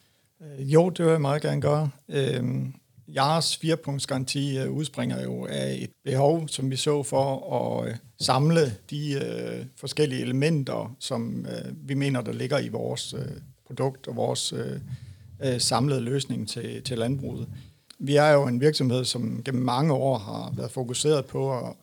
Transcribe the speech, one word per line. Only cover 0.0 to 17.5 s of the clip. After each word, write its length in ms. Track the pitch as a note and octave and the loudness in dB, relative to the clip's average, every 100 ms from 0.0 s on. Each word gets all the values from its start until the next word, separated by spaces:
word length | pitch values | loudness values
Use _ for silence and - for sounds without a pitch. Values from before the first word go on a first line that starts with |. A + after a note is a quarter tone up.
| _ _ _ _ | _ _ _ _
Øh, 300 | D#3 C#3 C3+ | -16 -6 4
jo, 180 | D#3 F3+ | 6 6
det 140 | E3+ | 4
vil 60 | E3 | 2
jeg 100 | D#3+ | 4
meget 220 | C#3 D3+ | 2 0
gerne 180 | D3+ C#3+ | 0 0
gøre. 300 | C#3+ D3 D3+ - - | 2 2 0 -4 -4
Øhm, 680 | C#3 C3 B2+ B2+ C3 C3 - _ - - | 0 0 0 -2 -2 -4 -8 _ -20 -6
jeres 480 | C#3+ C#3 E3 - - | 2 4 4 0 -2
firepunktsgaranti, 1000 | D#3+ E3 D3 C#3 - C3+ C3 C#3+ C#3+ C3+ | 0 0 -2 -4 -2 -2 -2 -2 -2 -2
øh, 120 | C3+ | -2
udspringer 520 | C3+ D3+ - B2 - | -2 -4 -4 -2 -2
jo 240 | B2+ B2 B2+ | -4 -6 -6
af 320 | C#3 C3 C3 | -4 -2 -4
et 100 | A#2+ - | -8 -8
behov, 440 | C#3 C3 C#3+ E3 D#3 | -2 4 4 4 0
som 220 | - C3 | -4 -2
vi 60 | C3 | 0
så 260 | D#3 D3 | 0 0
for 520 | C3+ C3+ C#3 C3+ - | 0 0 2 -2 -2
at, 340 | B2+ A#2+ A#2 A#2 | -2 0 -2 -4
øh, 80 | A#2 - - | -6 -12 -4
samle 560 | - B2+ D3+ E3 C#3 G2+ - | 2 4 6 6 4 0 -8
de, 220 | D3 D3 | -6 -4
øh, 540 | C#3 A#2 A2+ A#2 A#2 B2+ - | -4 -4 -4 -6 -6 -10 -12
forskellige 440 | C3+ - D3+ B2+ | -6 0 0 0
elementer, 760 | A#2+ C3 D3+ D#3 C3 A2+ A2 B2 | -2 2 2 2 0 -4 -6 -10
som, 480 | - A#2+ A#2 A#2+ - | -6 -4 -4 -6 -6
øh, 420 | - - - C#3 | -8 -10 -10 -4
vi 60 | |
mener, 260 | C#3 C#3 B2+ | 0 2 0
der 120 | A#2+ | -2
ligger 260 | A#2 B2+ C#3 | -4 -2 0
i 100 | A#2+ | -2
vores, 460 | A#2 A#2+ B2 - | -4 -4 -4 -6
øh, 120 | B2 C3 C#3+ D#3 - - | -8 -8 -10 -16 -20 -12
produkt 420 | B2 C3+ C3 - | -4 -2 -4 -8
og 80 | A#2 | -2
vores, 360 | A#2+ B2 - | -2 -2 -4
øh, 280 | - - B2 - - - - - - | -4 -6 -8 -8 -12 -14 -20 -20 -6
øh, 160 | C3+ B2 | -2 0
samlede 400 | - A#2 C#3 C3+ | 2 2 2 0
løsning 480 | A#2 C#3 C3 A#2+ G#2+ | 0 -2 -2 -4 -6
til, 340 | A#2+ A#2 A#2 | -8 -8 -8
til 160 | - A#2 | -6 -2
landbruget. 500 | A#2 C3+ B2+ - A#2 | -2 -2 -4 -8 -8